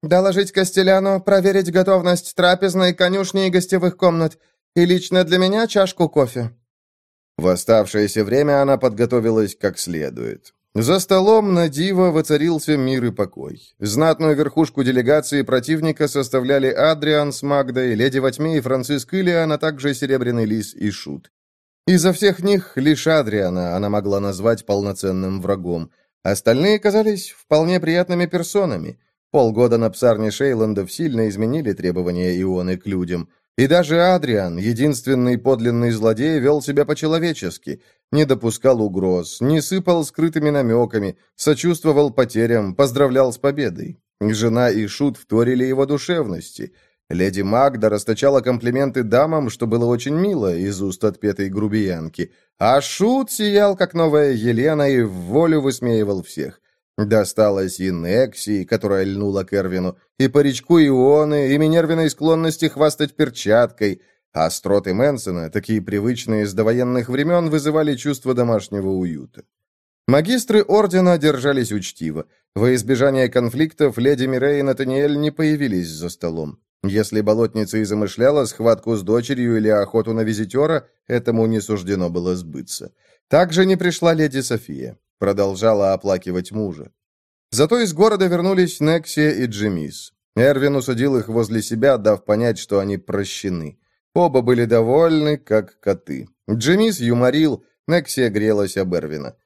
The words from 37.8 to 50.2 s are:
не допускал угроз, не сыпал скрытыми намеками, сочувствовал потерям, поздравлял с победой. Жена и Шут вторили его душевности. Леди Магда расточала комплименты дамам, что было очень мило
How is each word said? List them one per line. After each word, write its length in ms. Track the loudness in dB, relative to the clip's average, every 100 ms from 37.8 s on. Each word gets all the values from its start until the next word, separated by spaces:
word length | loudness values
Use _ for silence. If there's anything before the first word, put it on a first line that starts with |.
| _ _ _
не 140 | 0 2
допускал 560 | 2 0 0 2 2
угроз, 600 | 0 0 0 -2 -4 -4
не 200 | 0 0
сыпал 420 | 0 -4 0 0 -2
скрытыми 440 | -2 -2 0 0
намеками, 680 | 0 2 2 0 -2 -4 -8 _ _
сочувствовал 760 | -2 0 0 0 0 2 2
потерям, 600 | 2 -2 0 2 2 0
поздравлял 580 | 0 0 2 2 4 2
с 60 | 0
победой. 600 | -4 -2 -4 -4 -12 -14 _ _
Жена 520 | -2 0 0 2 2
и 160 | 0 -2
Шут 300 | -2 -4 -4
вторили 480 | -2 0 2 2 0
его 200 | 0 0
душевности. 880 | -2 -2 -4 -4 -6 -12 -14 -16 _ _ _ _
Леди 300 | -2 -2 -2
Магда 480 | -2 2 2 2 0
расточала 520 | 0 -2 0 2 2
комплименты 600 | 0 -2 -2 -2 -2 -2
дамам, 480 | 0 2 2 0 -4
что 160 | -4 -2
было 180 | 0 0
очень 300 | 0 -2
мило 400 | -2